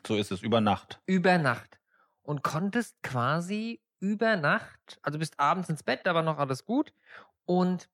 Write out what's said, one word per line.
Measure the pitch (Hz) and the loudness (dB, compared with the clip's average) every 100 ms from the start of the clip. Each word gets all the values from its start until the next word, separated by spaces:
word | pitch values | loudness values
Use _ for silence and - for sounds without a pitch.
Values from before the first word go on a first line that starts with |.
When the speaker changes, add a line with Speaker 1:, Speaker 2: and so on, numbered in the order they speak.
Speaker 1:
so | - 104 | -4 -2
ist | 104 | -2
es, | 95 | -4
über | 110 113 | 0 2
Nacht. | 104 95 - - - | 4 0 -4 -12 0
Speaker 2:
Über | 190 185 180 | 2 4 4
Nacht. | 139 113 - _ _ _ _ _ | 2 -2 -6 _ _ _ _ _
Und | - 147 | -8 -4
konntest | - - 196 240 - _ | -2 -2 -2 -2 -4 _
quasi | - 127 123 160 175 208 226 233 _ _ | -6 0 0 0 -2 -6 -6 -10 _ _
über | 190 208 226 202 | -4 0 2 2
Nacht, | 147 214 - - - - | 2 0 -2 -18 -20 -8
also | 143 156 | -6 -4
bist | 160 - | -6 0
abends | 143 185 170 | 2 2 -2
ins | 156 | -4
Bett, | - 262 | -4 -2
da | 190 | 0
war | 165 | 2
noch | 160 151 | 0 -2
alles | 139 131 - | -2 -4 -2
gut, | 262 - _ _ - - _ - | -2 -2 _ _ -20 -20 _ 0
und | 180 180 180 - | 2 2 0 -6